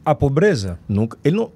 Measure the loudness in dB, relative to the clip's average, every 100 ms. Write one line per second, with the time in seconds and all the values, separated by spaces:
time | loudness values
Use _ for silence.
0 | -2 0 0 2 2 0 -4 -8 -4 -2
1 | -2 -2 0 0 -2